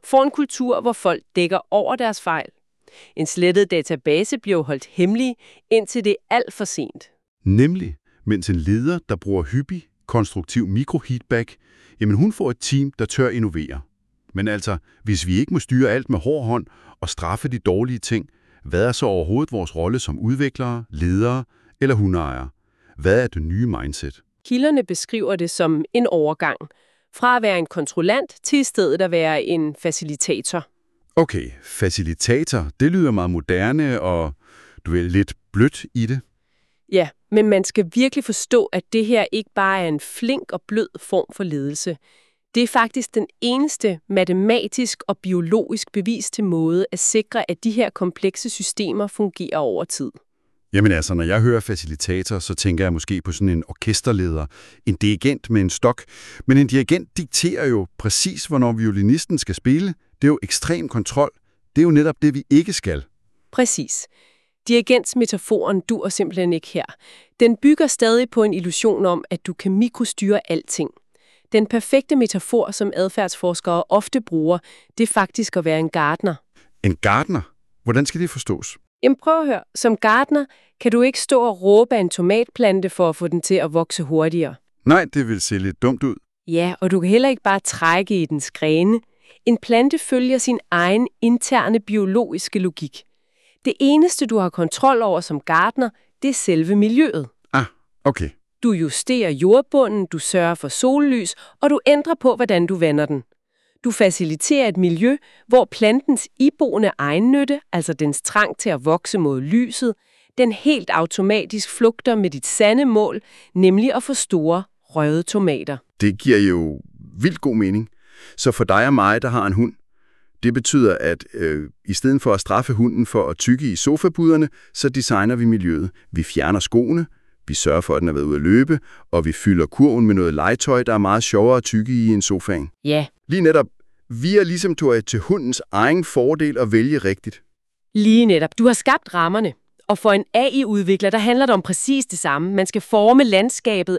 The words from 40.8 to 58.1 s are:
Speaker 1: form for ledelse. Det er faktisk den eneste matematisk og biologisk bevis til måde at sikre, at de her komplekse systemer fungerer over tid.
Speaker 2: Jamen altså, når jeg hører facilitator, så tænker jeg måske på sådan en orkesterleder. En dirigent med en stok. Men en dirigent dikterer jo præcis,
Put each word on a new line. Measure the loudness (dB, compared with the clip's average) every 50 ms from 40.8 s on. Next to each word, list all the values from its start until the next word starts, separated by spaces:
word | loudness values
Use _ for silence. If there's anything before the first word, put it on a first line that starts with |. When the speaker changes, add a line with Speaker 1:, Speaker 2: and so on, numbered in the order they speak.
| -4 -4 _ -18
Speaker 1:
form | -10 -4 -2 -2 -2 -2 -8
for | -10 -8
ledelse. | -6 -6 -6 -6 -6 -8 -8 -8 -8 -8 -10 _ _ _ _ _ _ _ _ _ _ _
Det | -2 -2
er | 0
faktisk | 2 0 0 0 -2 -8 -10 -4 -4
den | -4 -4 -4 _ _
eneste | -4 -2 0 0 -2 -2 -4 -4 -4 -4 -4 -4 -6 _
matematisk | 0 0 0 2 0 0 2 2 0 0 -2 -4 -4 -4 -4 -4 -6 -8 -6
og | -8 -8 -6
biologisk | -4 -4 -4 -2 0 0 0 -2 0 -2 -6 -8 -8 -6 -6
bevis | -6 -4 -4 -4 -4 -6 -8
til | -6 -4 -2
måde | -2 0 0 0 0 0 -2 -2 -4 -4
at | -4
sikre, | -4 0 0 -2 -2 -2 -4 -6 -4 -4
at | -8 -4 -4
de | -4
her | -2 0 -2 -2
komplekse | -2 -4 -6 -6 -4 -2 -4 -4 -4 -4 -10 -10
systemer | -10 -8 -8 -8 -6 -6 -6 -4 -4 -4 -6
fungerer | -6 -4 -4 -4 -4 -4 -8 -10 -6 -4 -2
over | -2 -2 -2 -4 -4
tid. | -6 -8 -8 -8 -10 -10 -16 _ _ _ _ _ _ _ _ _ _ 0
Speaker 2:
Jamen | 2 2 2 2
altså, | 0 -2 -2 -2
når | -2 0
jeg | 0 0 2
hører | 2 2 2 0
facilitator, | -2 -4 -8 -8 -8 -10 -10 -8 -6 -4 -4 -4 -4 -6 -8 -8
så | -6 -8 -8
tænker | -4 -2 -2 0 0 0
jeg | -2 -2
måske | -4 -4 -6 -6 -6 -6
på | -8 -4
sådan | -2 0 0
en | 0 0 -2 -6
orkesterleder. | -12 -8 -4 -2 -2 -2 0 -2 -2 0 -2 -2 -2 -4 -6 -8 -12 -18 -20 -20 -20 _ _
En | -4 -4
dirigent | 0 2 0 0 2 0 -2 -2 -2 -4 -2
med | 0 2
en | 2 0
stok. | -2 2 0 0 0 0 -8 -20 -20 -20 -20 -20 -20 -8 0
Men | 4 6 6
en | 6
dirigent | 4 2 0 2 2 0 -2 -2 -6 _
dikterer | -8 -8 -4 -4 -2 -2 -2 -2 -2 -2
jo | 0 0 -2 -2 -4 _ _
præcis, | -6 -4